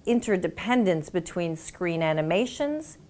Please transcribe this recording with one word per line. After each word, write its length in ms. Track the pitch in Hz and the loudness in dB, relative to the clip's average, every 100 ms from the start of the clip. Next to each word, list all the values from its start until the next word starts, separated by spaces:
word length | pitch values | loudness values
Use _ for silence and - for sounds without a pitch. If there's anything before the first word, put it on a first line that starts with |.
| - | 0
interdependence 1040 | 240 233 190 175 - 214 247 196 160 147 | 0 2 0 0 -4 0 2 4 2 0
between 460 | 180 170 185 170 160 | -4 -2 -4 -2 -4
screen 480 | - - 175 165 | -8 -4 -2 2
animations 920 | 160 156 156 180 247 - 285 302 320 - - | 2 2 2 2 0 -2 -2 -2 -8 -14 -18